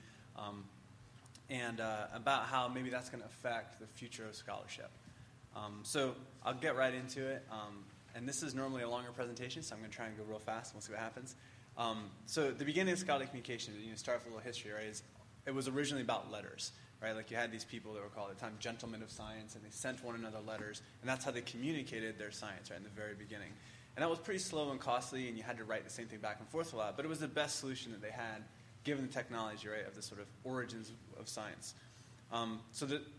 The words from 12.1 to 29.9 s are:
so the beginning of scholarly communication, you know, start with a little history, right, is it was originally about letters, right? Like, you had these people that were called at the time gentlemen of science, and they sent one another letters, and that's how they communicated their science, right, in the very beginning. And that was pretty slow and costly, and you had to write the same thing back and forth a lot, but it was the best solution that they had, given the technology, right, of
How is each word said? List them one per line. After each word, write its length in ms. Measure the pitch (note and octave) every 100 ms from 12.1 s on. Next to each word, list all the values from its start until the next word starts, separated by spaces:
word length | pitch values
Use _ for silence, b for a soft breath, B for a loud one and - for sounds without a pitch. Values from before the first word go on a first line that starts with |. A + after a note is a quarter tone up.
| F#2+ -
so 240 | - C#3
the 140 | A#2+ D3
beginning 280 | D3+ F#3
of 60 | F3+
scholarly 260 | F#3 C#3 C3
communication, 480 | B2+ A2+ A#2 A2+ G#2
you 80 | A2
know, 60 | A2
start 240 | - A#2+
with 80 | A#2
a 20 | A2
little 80 |
history, 280 | B2 A#2+ G#2
right, 140 | G#2+ G#2+
is 160 | G#2 - - - - -
it 80 | C3+
was 120 | C3
originally 360 | C3+ C#3+ C#3+
about 280 | A#2 A2+ -
letters, 400 | G#2 G2 - - - B B
right? 140 | A2 A2
Like, 160 | A2
you 40 | A2+
had 160 | A#2
these 140 | A2+ -
people 280 | A#2 G#2+ G#2+
that 80 |
were 60 | G2+
called 200 | G2+ G2+
at 80 | F#2+
the 40 |
time 120 | A#2 G#2+
gentlemen 420 | A#2+ A2+ A#2 A2
of 80 | A2
science, 460 | - G#2+ A2 G#2+ A2
and 100 | G#2+
they 60 |
sent 320 | - C3 B2+
one 100 | B2 A#2
another 220 | A2+ A2 G#2+
letters, 380 | A2 G#2+ G#2+ - B
and 80 | A#2+
that's 160 | C3 C3
how 60 |
they 100 | A#2+
communicated 800 | A#2+ A#2 C3+ D#3+ B2+ A2+ A2 G#2
their 100 | G#2
science, 400 | - G#2+ F#2+ -
right, 80 | F#2
in 60 |
the 60 | G#2
very 240 | G2+ G#2+ G#2
beginning. 360 | G#2 G#2+ F2+ - B B B -
And 80 |
that 60 | D#3+
was 100 | E3
pretty 200 | - F#3+
slow 300 | F#3 D#3 D3
and 100 | C3
costly, 480 | C3+ B2 B2+ C3 B2+
and 80 | A2+
you 80 |
had 140 | A2 A#2
to 60 |
write 200 | A2 A2
the 60 | -
same 180 | - A#2
thing 120 | A2
back 180 | G#2 G#2
and 80 | A2
forth 260 | D#3 D#3+
a 40 | A#2
lot, 180 | G#2+ G2+
but 100 | D3+
it 20 |
was 100 | D#3
the 80 | D3
best 320 | C3+ D3 -
solution 320 | C3+ B2+ A#2
that 100 | G#2+
they 80 | G#2+
had, 320 | B2 A#2 G#2+ G#2+ B B B
given 240 | C#3 C#3+ B2+
the 40 |
technology, 560 | C3 A#2+ A#2 A2 G#2+ G#2
right, 180 | G#2+
of 100 | G2+